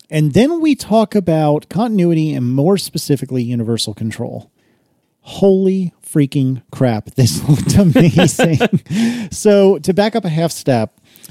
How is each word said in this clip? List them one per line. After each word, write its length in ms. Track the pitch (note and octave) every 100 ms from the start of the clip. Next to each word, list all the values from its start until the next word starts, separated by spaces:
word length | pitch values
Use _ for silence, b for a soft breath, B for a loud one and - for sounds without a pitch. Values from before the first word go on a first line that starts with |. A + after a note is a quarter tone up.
| _
and 240 | D#3 D3+
then 260 | D3+ C#4 E4+
we 140 | D#4
talk 400 | C#4 - A3 G#3+
about 560 | G#3 F3 D#3+ D3+ D3 -
continuity 640 | F3 A#3+ G#3+ F3 D#3+ D#3
and 200 | C#3 B2
more 220 | C3 D#3 G3
specifically 680 | - D#3+ - C#3 C3 C3
universal 520 | A#2+ A#2+ A2 A2+ -
control. 560 | - A2 - A#2 A#2 - _ _ _ _ _ _ _
Holy 720 | - - G3 F#3+ F#3+ F#3+ F3+ -
freaking 580 | - D#3+ C#3 C#3+ C3 C3 -
crap, 360 | - C3 A2 -
this 280 | - B2 -
<laughs> 60 | -
looked 260 | D3+ - -
amazing. 840 | F#3 D#3 E3 - G3+ - E3 D3+ A#3 F#3
<laughs> 480 | - F3+ A3+ A#3+ G3+
So 460 | - G#3+ G3+ G3 F3
to 140 | F3
back 220 | F3+ G#3+
up 100 | A3+
a 40 | G3+
half 240 | D#3 D3+
step, 480 | - - A#2+ A2 _ B B B